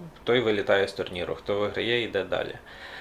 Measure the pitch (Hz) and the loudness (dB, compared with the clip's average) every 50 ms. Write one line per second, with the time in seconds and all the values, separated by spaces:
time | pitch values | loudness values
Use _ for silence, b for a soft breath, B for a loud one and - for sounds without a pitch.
0 | 175 165 - - - - 120 127 117 110 107 101 95 - 101 98 98 98 - - | -12 -14 -16 -6 0 2 4 4 4 4 2 2 4 4 4 4 4 2 0 -6
1 | 90 - 92 87 85 80 80 - - - 101 101 104 101 92 95 101 110 120 120 | -6 -4 -4 -6 -4 -4 -6 -6 -2 -2 0 0 0 0 0 0 0 2 2 0
2 | 113 95 - 95 92 90 87 - - - - - - B B B B B B B | 0 0 -2 -2 -2 0 -2 -2 -2 -4 -6 -12 -14 B B B B B B B